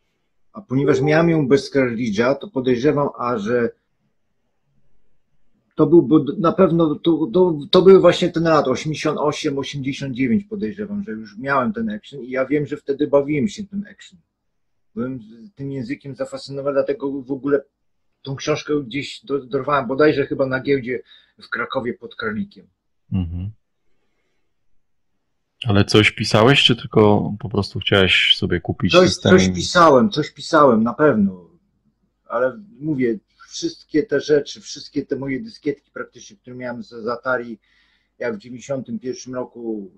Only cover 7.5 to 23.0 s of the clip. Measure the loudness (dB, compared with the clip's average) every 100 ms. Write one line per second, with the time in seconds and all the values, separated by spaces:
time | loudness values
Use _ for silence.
7.5 | 0 0 4 8 8 8 4 -2 -2 2
8.5 | 2 2 -2 -4 -4 -4 -2 -4 -2 -4
9.5 | -4 -6 -6 -8 -6 -8 -2 0 0 -2
10.5 | -8 -8 -8 -8 -8 -8 -12 -14 -10 -2
11.5 | 0 0 -2 -6 -8 -12 -16 -8 -4 -2
12.5 | -2 -2 -8 -6 -4 0 0 0 -2 -2
13.5 | -6 -10 -10 -12 -18 -20 _ _ _ _
14.5 | _ _ _ _ -10 -10 -10 -16 -20 -20
15.5 | -14 -10 -10 -8 -10 -12 -12 -10 -10 -12
16.5 | -8 -2 -2 -2 -4 -6 -8 -8 -6 -2
17.5 | -2 -2 _ _ _ _ _ -12 -8 -4
18.5 | -4 -2 -4 -4 -10 -10 -14 -6 -6 -4
19.5 | -6 -2 -2 -2 2 2 2 -2 -2 -2
20.5 | -2 -2 -2 -2 -8 -10 _ _ _ -10
21.5 | -8 -6 -6 -6 -10 -14 -10 -8 -6 -8
22.5 | -12 _ _ _ _